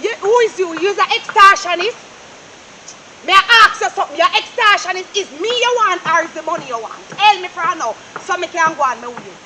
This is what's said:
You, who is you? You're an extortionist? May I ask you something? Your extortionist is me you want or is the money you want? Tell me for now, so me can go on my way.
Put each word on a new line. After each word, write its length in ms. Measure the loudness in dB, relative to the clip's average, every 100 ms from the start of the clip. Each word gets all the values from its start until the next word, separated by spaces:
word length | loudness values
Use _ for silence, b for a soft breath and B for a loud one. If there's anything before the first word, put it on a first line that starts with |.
You, 140 | -6 -4
who 180 | 2 2
is 180 | 2 -2
you? 200 | -6 -2
You're 120 | -4
an 140 | 0 0 -2
extortionist? 880 | -2 6 6 6 0 -4 -4 -6 -18 -20 -20 -20 -20 -20 -20 -20 -20 -20 -20 -12
May 80 | 2
I 340 | 4 6 6 6
ask 140 | 2
you 100 | -6
something? 260 | -4 -6 0
Your 100 | 0
extortionist 880 | 0 -4 0 2 2 -2 -8 -6 -8
is 140 | -8
me 160 | -6 -4
you 240 | 0 0 2
want 240 | 0 0 0
or 180 | 0
is 80 | 0
the 100 | -6
money 260 | -6 -6 -6
you 100 | -10
want? 280 | -10 -16 -18
Tell 320 | 0 2 2
me 80 | -4
for 160 | -6 -4 -4
now, 200 | -6 -8 -14 -16
so 160 | -6 -6
me 100 | -4
can 300 | 0 0 2
go 60 |
on 180 | -2 -2
my 80 | -10
way. 360 | -14 -16 -20